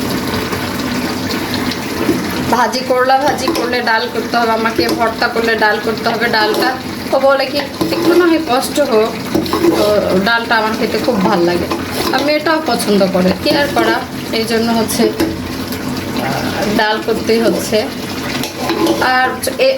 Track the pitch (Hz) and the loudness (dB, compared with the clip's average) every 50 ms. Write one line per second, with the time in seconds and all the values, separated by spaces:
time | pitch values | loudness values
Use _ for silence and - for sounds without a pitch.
0 | - - - - - - 233 247 - - - - - - - - - - - - | -4 -2 -4 -4 -4 -2 -4 -4 -4 -4 -4 -4 -4 -4 -6 -4 -4 -4 -4 -4
1 | - - - - - - - - - - - - - - - - - - - - | -4 -4 -4 -4 -4 -4 -4 -4 -4 -4 -4 -4 -4 -4 -4 -4 -6 -6 -4 -4
2 | - - - - - - - - - - 233 240 240 220 220 254 247 - 254 254 | -2 0 0 -2 -2 -4 -4 -4 -2 0 0 2 0 0 0 -4 -2 0 0 2
3 | 254 262 262 269 277 - 247 240 254 - 330 - 233 247 247 247 240 233 220 220 | 2 4 2 2 2 2 0 0 -2 -2 -2 0 -2 -2 -2 -2 0 0 0 0
4 | 240 240 240 226 226 - 240 233 240 226 220 220 226 226 220 - 240 233 220 233 | 0 -2 -4 -4 -4 -2 0 0 2 2 0 2 0 0 0 0 0 0 0 0
5 | 233 226 - - 240 233 - 233 226 226 226 214 220 214 208 214 - 226 214 208 | 0 -2 0 0 -2 -2 0 0 0 0 2 2 2 2 2 0 -2 -2 -2 -2
6 | - 233 226 214 233 226 226 220 214 214 214 - - 254 262 - - - - - | -2 -2 0 0 0 0 2 2 2 2 2 0 0 0 -2 -2 -6 -6 -6 -6
7 | - - 339 269 269 269 277 269 269 269 294 285 277 - - - 320 320 330 330 | -4 0 0 4 4 4 4 4 2 0 0 -2 -4 -4 -4 -2 -2 0 0 2
8 | 330 320 339 349 359 339 320 311 - - 240 269 262 - 269 294 285 247 233 214 | 2 4 6 6 6 6 4 2 2 2 0 0 0 0 0 0 2 4 4 2
9 | 220 233 - - - - - - - - - - 339 339 - 220 208 208 208 202 | 2 2 -2 -4 -6 -2 -2 -2 0 0 -2 2 4 4 4 4 4 4 4 2
10 | 185 180 - 190 196 226 233 233 311 - 240 226 214 220 220 247 240 196 - 220 | 2 2 2 2 2 2 2 2 2 2 0 2 2 0 -2 0 -2 0 0 0
11 | - 269 233 196 185 190 208 175 170 170 175 175 175 - - - - - - - | 0 0 0 2 2 2 2 4 2 2 2 0 0 -2 -4 -4 -4 -4 -2 -2
12 | - - 247 262 269 294 302 302 302 339 320 311 - - 233 240 240 208 208 196 | -2 0 0 0 2 2 0 2 2 2 0 0 0 0 0 0 2 2 4 4
13 | 196 185 185 185 180 185 185 - - 294 - 285 285 269 - 240 226 226 226 247 | 4 2 2 2 2 2 2 0 0 0 2 2 2 0 2 2 2 2 0 -2
14 | - - - - - - 247 226 226 220 233 226 226 233 233 233 214 214 - - | -2 -6 -8 -8 -6 -4 -2 -2 -2 0 0 0 2 2 2 0 0 0 0 2
15 | 226 - - - - - - - - - - - - - - - - - - - | 2 2 2 0 0 -2 -2 -4 -6 -6 -6 -6 -6 -6 -6 -6 -6 -6 -6 -6
16 | - - - 254 - - - - - 220 - 202 196 208 208 226 214 214 220 220 | -6 -6 -4 -4 -4 -2 -4 -2 -2 -4 -2 -2 -2 0 0 0 0 0 0 -2
17 | - 233 220 - - - 220 226 226 208 185 - - - 226 214 214 - - - | -2 -2 -4 -2 0 0 2 2 2 2 0 0 -2 0 0 0 -2 -2 -6 -8
18 | - - - - - - - - - - - - - - 427 - 330 320 330 - | -8 -8 -6 -6 -6 -4 -4 -4 -6 -6 -6 -6 -4 -2 -2 0 2 0 2 2
19 | - 254 254 254 254 254 233 - - 262 262 - 254 269 269 | 2 2 2 2 2 0 -2 -2 -6 -6 -2 0 2 2 2